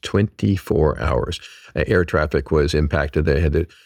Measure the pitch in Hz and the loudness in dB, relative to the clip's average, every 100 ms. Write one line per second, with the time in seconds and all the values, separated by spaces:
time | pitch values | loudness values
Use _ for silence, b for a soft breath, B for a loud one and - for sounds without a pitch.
0 | - 101 110 - 104 98 - - 76 50 | -4 -2 -2 -2 -2 0 0 0 0 0
1 | - 62 - - B B B - 73 92 | -2 0 -2 -6 B B B -4 0 0
2 | 87 80 76 76 69 78 73 76 78 76 | 2 0 0 -2 0 2 2 2 0 0
3 | 71 80 78 71 82 80 85 b | -2 0 0 2 2 0 -2 b